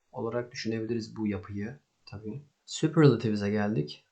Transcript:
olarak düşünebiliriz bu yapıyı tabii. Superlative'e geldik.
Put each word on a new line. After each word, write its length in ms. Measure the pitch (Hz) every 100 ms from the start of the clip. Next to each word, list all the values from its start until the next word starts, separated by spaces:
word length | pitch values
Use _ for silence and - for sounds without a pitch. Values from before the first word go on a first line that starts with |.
| _
olarak 400 | 127 113 120 120
düşünebiliriz 640 | - 110 113 110 117 110 110
bu 120 | 107
yapıyı 520 | 95 101 101 107 143 _ _ -
tabii. 380 | 101 107 127 - _ -
Superlative'e 840 | - 156 165 143 113 113 104 101
geldik. 560 | 107 104 120 147 - _